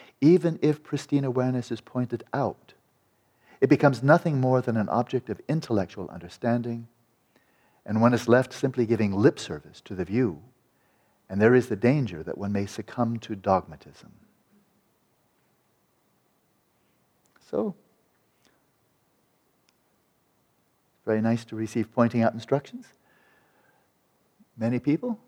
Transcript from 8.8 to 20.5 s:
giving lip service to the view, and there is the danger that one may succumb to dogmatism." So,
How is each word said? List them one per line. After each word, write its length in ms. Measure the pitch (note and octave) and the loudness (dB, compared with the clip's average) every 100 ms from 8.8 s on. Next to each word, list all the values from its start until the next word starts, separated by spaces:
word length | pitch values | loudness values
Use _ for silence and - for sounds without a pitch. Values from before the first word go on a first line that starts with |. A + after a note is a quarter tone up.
| A2 | 0
giving 260 | A2 G#2 | 2 0
lip 280 | F#2+ C3 - | 4 4 2
service 400 | - D#2+ D2 - | -10 -12 -14 -20
to 160 | - F#2 | -14 -8
the 80 | |
view, 360 | F2 A2+ A#2+ D2 - _ _ _ _ _ _ _ - | -4 0 0 -2 -16 _ _ _ _ _ _ _ -8
and 140 | F#2+ | 2
there 140 | A2 B2+ | 4 4
is 120 | A#2 | 2
the 80 | G2 | 0
danger 460 | A#2+ D3+ A#2 D#2+ | 0 0 -2 -8
that 160 | - - | -10 -8
one 140 | G2+ | -4
may 120 | G2+ | -4
succumb 540 | G2+ - - - A#2 A#2 | -4 -10 -12 -6 -4 -4
to 160 | - | -10
dogmatism." 760 | G2+ A#2+ - - D2+ D2+ - - - _ _ _ _ _ _ _ _ _ _ _ _ _ _ _ _ _ _ _ _ _ _ _ _ _ _ _ _ _ _ _ _ | -8 0 0 -2 -18 -20 -20 -20 -20 _ _ _ _ _ _ _ _ _ _ _ _ _ _ _ _ _ _ _ _ _ _ _ _ _ _ _ _ _ _ _ _
So, 340 | _ F3 G#3+ - _ _ _ _ _ _ _ _ _ _ _ _ _ _ _ _ _ _ _ _ _ _ _ _ _ _ _ | _ -4 -4 -6 _ _ _ _ _ _ _ _ _ _ _ _ _ _ _ _ _ _ _ _ _ _ _ _ _ _ _